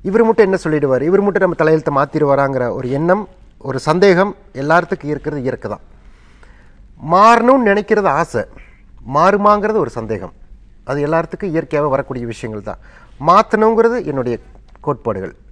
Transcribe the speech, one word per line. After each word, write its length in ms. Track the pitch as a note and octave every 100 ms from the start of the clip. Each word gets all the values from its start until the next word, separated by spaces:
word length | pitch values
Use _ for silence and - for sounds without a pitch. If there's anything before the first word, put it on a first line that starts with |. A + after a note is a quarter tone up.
இவர் 220 | G3 G#3
மட்டும் 220 | A3+ A3+ G3
என்ன 100 | F#3+
சொல்லிடுவாரு, 400 | E3 D3+ C#3 B2+
இவர் 180 | D3+ G3
மட்டும் 240 | G3+ F3+
நம்ம 140 | F#3 D#3+
தலையெழுத்தை 320 | D#3 D#3+ D3+ C#3
மாத்திடுவாராங்கிற 680 | C#3+ D#3 C#3+ C#3 C#3 C3 B2
ஒரு 180 | G2+ B2
எண்ணம், 340 | C#3 E3+ F#3+ F#3+ - - -
ஒரு 200 | C3+ C3
சந்தேகம் 540 | - E3+ G3+ F3 G3 - -
எல்லாத்துக்கும் 580 | - C#3 E3 E3 F#3+ C#3+
இருக்கிறது 300 | D3 D3+ D3
இயற்கை 280 | B2+ C3 G#2+
தான். 140 | G2+ - - - - - - - - - - - -
மாறணும்னு 680 | D3+ F3 A3 A#3+ A#3+ C4+ A3
நினைக்கிறது 400 | G3+ G#3 G#3+ F#3+ C#3+
ஆசை, 240 | E3 A#2 - - - - - - A2
மாறுமாங்கிறது 680 | C#3+ F3+ G3+ G3+ G#3 G#3 G#3+
ஒரு 80 | C3 A#2+
சந்தேகம். 360 | A2 G#2+ F#2 - - - - -
அது 160 | - C#3+ C#3+
எல்லாத்துக்கும் 460 | D#3+ D#3+ - G3+
இயற்கையாகவே 360 | D#3+ D#3 D3+ D3+
வரக்கூடிய 320 | C3+ C3+ B2+ A#2
விஷயங்கள் 420 | A2 A2+ G#2+ G2+
தான். 100 | - - - - - D#3
மாத்தணுங்கிறது 720 | F#3+ G#3+ G#3+ A3 A3+ A#3 A#3+
என்னுடைய 340 | D#3 C3+ B2 A2+ - - - -
கோட்பாடுகள். 540 | - C3 - G2 F#2 - -